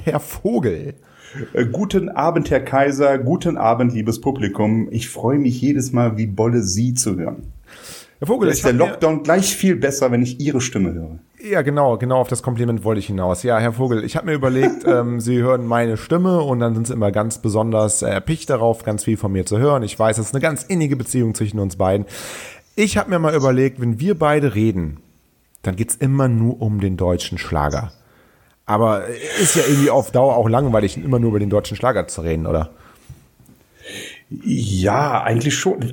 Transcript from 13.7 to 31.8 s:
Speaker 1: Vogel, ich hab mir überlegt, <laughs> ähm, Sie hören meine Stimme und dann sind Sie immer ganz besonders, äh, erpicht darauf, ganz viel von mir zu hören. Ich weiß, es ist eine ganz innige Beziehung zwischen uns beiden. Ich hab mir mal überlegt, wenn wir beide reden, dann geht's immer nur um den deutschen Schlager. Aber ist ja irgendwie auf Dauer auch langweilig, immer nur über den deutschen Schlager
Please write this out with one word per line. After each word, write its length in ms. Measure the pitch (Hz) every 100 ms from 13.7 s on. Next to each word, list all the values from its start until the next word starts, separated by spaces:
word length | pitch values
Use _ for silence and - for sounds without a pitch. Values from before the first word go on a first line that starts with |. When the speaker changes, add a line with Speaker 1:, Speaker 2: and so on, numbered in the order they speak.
Speaker 1:
Vogel, 300 | 113 131 113
ich 120 | 104 160
hab 100 | 170
mir 80 |
überlegt, 500 | 151 131 127 170 -
<laughs> 20 | -
ähm, 340 | 123 120 120
Sie 200 | 113 123
hören 240 | 123 127 117
meine 320 | 117 117 107
Stimme 420 | - 165 185 180
und 180 | 147 123
dann 160 | 120 113
sind 100 | 117
Sie 80 |
immer 180 | 117 104
ganz 280 | 104 110 -
besonders, 640 | 113 104 113 110 107 -
äh, 60 | -
erpicht 420 | 98 - 160 -
darauf, 320 | 131 117 113
ganz 220 | - 104 -
viel 120 | 110
von 140 | 101
mir 120 | 95 87
zu 100 | 104
hören. 240 | 143 139
Ich 160 | 107 -
weiß, 220 | 110 107
es 80 | 107
ist 80 | 135
eine 60 |
ganz 200 | 160 147
innige 340 | - 185 151 135
Beziehung 380 | 117 127 113
zwischen 240 | 107 107 104
uns 200 | 98 90
beiden. 280 | 95 98 101 - - - - - _ -
Ich 200 | 208 202
hab 120 | 196
mir 100 | 180
mal 160 | 160
überlegt, 480 | 156 135 127 135 131
wenn 180 | 120 113
wir 140 | 170 180
beide 340 | 151 151 143
reden, 460 | 104 110 92 80 73 _ _ _ _ _ _
dann 120 | - 95
geht's 200 | 110 -
immer 320 | 135 139 131
nur 340 | 117 113 123
um 180 | 117 104
den 180 | 95 90
deutschen 420 | 90 90 - 90
Schlager. 520 | - 82 73 71 98 - _ _ _ _ _ _ -
Aber 380 | 107 113 104 95 120 - -
ist 140 | 190 170
ja 80 | 135
irgendwie 220 | 143 139
auf 220 | 127 -
Dauer 240 | 123 135 120
auch 100 | 113
langweilig, 480 | 113 139 110 101 -
immer 140 | - 127
nur 140 | 117
über 80 | 104
den 100 | 101
deutschen 260 | 104 -
Schlager 320 | 104